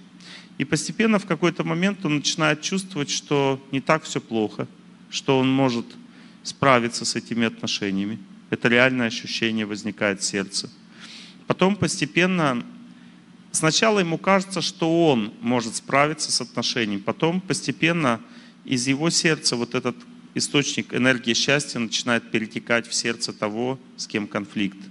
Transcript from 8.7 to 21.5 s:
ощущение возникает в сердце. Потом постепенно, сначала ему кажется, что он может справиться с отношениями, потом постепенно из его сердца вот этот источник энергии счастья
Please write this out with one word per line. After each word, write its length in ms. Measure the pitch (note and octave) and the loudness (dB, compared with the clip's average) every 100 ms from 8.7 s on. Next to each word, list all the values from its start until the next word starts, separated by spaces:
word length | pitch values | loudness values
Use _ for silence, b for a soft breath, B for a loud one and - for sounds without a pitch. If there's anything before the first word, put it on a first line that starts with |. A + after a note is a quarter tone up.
| A#2+ C3 B2+ A2+ | 6 6 4 -2
ощущение 580 | - - - A2+ A2 G#2 | -4 -8 -4 -2 -2 -4
возникает 560 | G#2 G#2 G2 G#2 F#2+ | -4 -6 -2 -2 0
в 20 | |
сердце. 460 | - G2+ G2 - - - - B B B B B - | -2 -4 -4 -6 -10 -16 -20 B B B B B -4
Потом 280 | - F#3 G3+ | 2 2 2
постепенно, 880 | E3 - C#3+ E3+ F#3 F3+ D3 A#2+ - - - B B B B - - | -2 -2 0 2 2 2 2 0 -6 -16 -20 B B B B -20 -8
сначала 480 | - D#3+ - A3+ G#3 | 0 2 4 4 4
ему 200 | E3+ D#3+ | 2 0
кажется, 420 | F#3+ G3 F#3+ E3+ | 4 2 2 -4
что 460 | - - E3 E3+ D#3+ | -4 -2 2 6 6
он 240 | A#2+ G#2+ - | 4 0 -4
может 340 | A#2 B2 A2 - | 0 0 0 -6
справиться 560 | - C3+ D3+ D#3 - | 0 2 2 0 -4
с 100 | - | -4
отношениями, 600 | A#2 B2 A#2 B2 G#2+ G2 | -4 -4 -2 -2 -2 -2
потом 400 | A2+ - D#3+ F3+ | -4 0 0 0
постепенно 800 | - C#3 - - E3 E3+ C3 A2+ B B B B | -2 -4 -4 0 0 2 0 0 B B B B
из 240 | - B2+ B2+ | -4 -2 0
его 220 | C3+ E3 | 0 0
сердца 460 | - E3+ D3+ - A#2+ | 2 2 0 0 -2
вот 180 | A#2+ | -2
этот 220 | B2+ B2 - - - - - | -2 -4 -6 -14 -20 -10 -6
источник 580 | - D3 - - - | 0 0 0 -4 -4
энергии 400 | B2 B2+ B2 A#2 | 0 2 2 0
счастья 460 | A2 - | 0 2